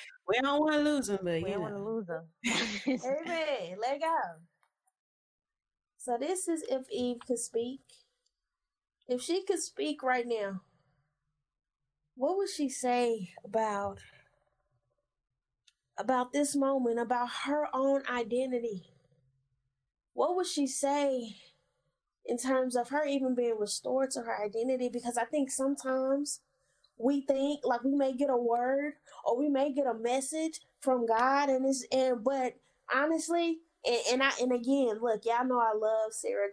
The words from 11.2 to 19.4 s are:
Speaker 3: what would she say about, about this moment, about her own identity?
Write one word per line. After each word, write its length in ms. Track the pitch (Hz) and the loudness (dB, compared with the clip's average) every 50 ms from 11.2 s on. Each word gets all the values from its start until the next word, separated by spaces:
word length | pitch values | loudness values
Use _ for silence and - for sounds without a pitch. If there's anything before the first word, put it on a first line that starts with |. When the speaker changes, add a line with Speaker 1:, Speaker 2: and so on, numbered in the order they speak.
| _ _ _ _ _ _ _ _ _ _ _ _ _ _ _ _ _ _ _ | _ _ _ _ _ _ _ _ _ _ _ _ _ _ _ _ _ _ _
Speaker 3:
what 200 | 254 254 302 370 | -2 0 0 2
would 120 | 392 403 381 | 0 -2 -2
she 180 | - - 294 262 | -2 -4 -4 -4
say 640 | - - - 247 247 247 240 233 233 214 185 - - - - | -4 -2 0 0 2 2 2 2 0 -2 -4 -10 -14 -16 -8
about, 560 | 208 202 220 220 214 208 202 202 202 202 202 - - - - _ _ _ _ _ _ _ _ _ _ _ _ _ _ _ _ _ _ _ _ _ _ _ _ _ _ _ _ _ _ _ _ _ _ _ - | -4 -2 0 0 0 0 -2 -4 -4 -6 -10 -16 -20 -20 -20 _ _ _ _ _ _ _ _ _ _ _ _ _ _ _ _ _ _ _ _ _ _ _ _ _ _ _ _ _ _ _ _ _ _ _ -4
about 340 | 202 220 262 247 247 254 | -2 0 2 2 0 0
this 240 | - 285 294 285 - | 0 0 0 2 2
moment, 440 | 285 269 269 277 269 247 233 233 233 | 0 2 2 2 2 0 0 0 0
about 300 | 233 220 247 240 247 240 - - - | 0 0 0 -2 -2 -4 -6 -6 -4
her 220 | 269 285 302 294 285 - | -2 0 0 0 0 0
own 300 | 262 269 277 277 277 269 - | 0 2 2 2 2 0 -2
identity? 840 | 247 247 233 208 233 247 262 262 254 240 233 233 208 180 - - _ _ _ _ _ _ _ _ _ _ | -2 -2 -2 -2 -2 -2 0 0 -2 -2 -2 -4 -6 -8 -10 -16 _ _ _ _ _ _ _ _ _ _